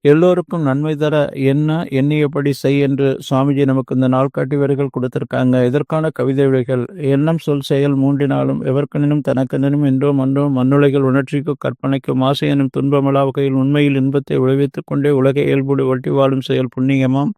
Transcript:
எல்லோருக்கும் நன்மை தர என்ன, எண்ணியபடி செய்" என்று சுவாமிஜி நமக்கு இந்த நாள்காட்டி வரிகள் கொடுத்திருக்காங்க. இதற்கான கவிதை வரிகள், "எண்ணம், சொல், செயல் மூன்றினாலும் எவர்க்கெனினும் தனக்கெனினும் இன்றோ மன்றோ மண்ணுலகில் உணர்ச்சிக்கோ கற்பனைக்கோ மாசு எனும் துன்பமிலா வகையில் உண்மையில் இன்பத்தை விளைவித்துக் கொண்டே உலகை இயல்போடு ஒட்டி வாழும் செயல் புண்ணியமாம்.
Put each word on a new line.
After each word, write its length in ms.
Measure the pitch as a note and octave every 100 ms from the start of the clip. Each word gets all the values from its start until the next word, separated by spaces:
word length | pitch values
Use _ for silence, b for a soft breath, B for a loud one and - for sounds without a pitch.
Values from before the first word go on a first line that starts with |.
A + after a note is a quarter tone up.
எல்லோருக்கும் 580 | C#3+ D3+ F3+ F3+ D#3+ E3+
நன்மை 300 | D3 C3+ D#3 D3
தர 180 | D3+ D3+ C#3+ -
என்ன, 300 | C3+ C#3 D3+ D#3+ -
எண்ணியபடி 600 | C3+ C#3+ D3+ D3 C#3+ C#3+
செய்" 260 | C3+ C3+ C#3+
என்று 300 | C#3 C3+ C#3 -
சுவாமிஜி 460 | - C3 C#3 C#3
நமக்கு 300 | C#3 C3 B2
இந்த 140 | B2+ C3
நாள்காட்டி 480 | C3 C#3 D3 C3+ C#3+
வரிகள் 300 | C#3 C#3 C#3
கொடுத்திருக்காங்க. 680 | A#2+ B2 - A#2 B2 B2+ B2+ B2
இதற்கான 440 | C#3 - D#3 D#3+
கவிதை 340 | - B2+ C3+ C#3
வரிகள், 380 | C3 A#2+ C3 A#2+ F#3
"எண்ணம், 360 | C3+ C#3 D#3 E3
சொல், 220 | - C#3+
செயல் 360 | C3+ C#3 C#3+ C3+
மூன்றினாலும் 640 | C3+ C#3 C3+ C#3 C3+ C#3
எவர்க்கெனினும் 580 | C#3+ C3+ C#3+ D3 D3 D3
தனக்கெனினும் 600 | C3+ C3 C3 C#3 C#3 C#3+
இன்றோ 260 | C#3+ C3 C#3+
மன்றோ 320 | C#3 C3+ C#3 C#3+
மண்ணுலகில் 540 | B2+ B2+ C#3+ C#3+ C#3
உணர்ச்சிக்கோ 520 | C3 C3+ C3 D3 C3+ C#3+
கற்பனைக்கோ 560 | C3 B2 C3+ C#3 -
மாசு 340 | C3 C3 C#3+ D3+
எனும் 240 | C#3+ C3+
துன்பமிலா 520 | C#3 C3+ C#3 C#3 C#3
வகையில் 280 | C#3 C3+ C#3
உண்மையில் 420 | C3 C3+ D3 D3
இன்பத்தை 440 | C3+ C3+ C#3 C#3 C#3+
விளைவித்துக் 480 | C3 C#3 C#3 - -
கொண்டே 240 | C#3+ C#3+
உலகை 340 | C#3 C3 C#3
இயல்போடு 400 | C#3 C#3 C3+ C#3 C3+
ஒட்டி 240 | C3 C#3
வாழும் 300 | C#3 C3+ C3+
செயல் 320 | B2+ C3 B2+
புண்ணியமாம். 600 | - C3 C3+ C3 C3+ D3